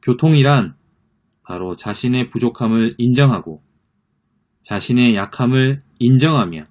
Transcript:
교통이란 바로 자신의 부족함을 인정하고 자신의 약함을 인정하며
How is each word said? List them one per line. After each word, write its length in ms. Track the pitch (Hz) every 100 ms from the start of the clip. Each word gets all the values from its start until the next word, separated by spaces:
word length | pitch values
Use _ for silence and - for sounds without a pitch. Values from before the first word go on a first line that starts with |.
교통이란 720 | - 127 160 156 135 143 104 - _ _ _ _ _ _
바로 320 | _ 90 92 87
자신의 520 | - 104 127 127 120
부족함을 640 | 117 120 - 113 113 113 -
인정하고 640 | 120 127 143 104 82 78 _ _ _ _ _ _ _ _ _ _
자신의 540 | - 104 - 123 123 107
약함을 680 | 101 - 123 131 131 139 _ _
인정하며 680 | 120 131 156 151 95 82 76